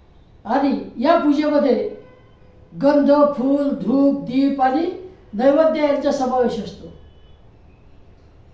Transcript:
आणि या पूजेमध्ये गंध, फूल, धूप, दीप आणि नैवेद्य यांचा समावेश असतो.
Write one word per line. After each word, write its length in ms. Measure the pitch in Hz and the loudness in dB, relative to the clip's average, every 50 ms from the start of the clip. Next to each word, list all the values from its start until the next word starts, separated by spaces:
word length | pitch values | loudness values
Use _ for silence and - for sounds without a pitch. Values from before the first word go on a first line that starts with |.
| _ _ _ - - _ - - - | _ _ _ -20 -20 _ -20 -14 -6
आणि 580 | 208 233 269 285 285 233 - 202 - - 226 233 | -4 -2 0 0 0 -2 -4 -6 -10 -8 -2 0
या 160 | 302 339 - | 2 2 2
पूजेमध्ये 800 | 277 294 277 - 302 294 294 285 - 262 233 208 - - - - - - - - - - - _ - - - - - - - 165 214 | 2 2 0 0 0 0 0 0 2 2 0 0 -2 -6 -10 -12 -18 -20 -20 -20 -20 -20 -20 _ -20 -20 -20 -20 -20 -20 -8 -2 0
गंध, 300 | 277 294 285 277 277 285 294 285 - - | 2 2 4 4 4 4 4 4 2 0
फूल, 320 | - 247 269 277 285 285 277 | -2 -2 0 0 0 0 -2
धूप, 540 | - - - 208 262 277 277 277 277 - - | -4 -4 -2 -2 0 2 2 2 0 -2 -4
दीप 400 | - 247 269 277 277 277 277 262 | -4 -2 0 0 0 0 0 0
आणि 400 | 262 262 311 339 359 - - - - - - - - - | 0 0 0 -2 -4 -6 -8 -14 -18 -20 -20 -20 -12 -6
नैवेद्य 480 | 202 240 277 294 311 320 320 - 311 294 | 0 2 4 4 4 4 2 2 2 0
यांचा 300 | 294 277 262 277 285 240 | 0 0 0 0 -2 -2
समावेश 520 | - 262 247 254 262 247 220 - 208 185 | -2 -2 -2 0 0 0 0 -2 -4 -8
असतो. 220 | - - - - 165 - - - - - - - - - - - - - - - - - _ - - - - - - - - - - - - - - | -10 -12 -16 -18 -20 -20 -20 -20 -20 -20 -20 -20 -20 -20 -20 -20 -20 -20 -20 -20 -20 -20 _ -20 -20 -20 -20 -20 -20 -20 -20 -20 -20 -20 -20 -20 -20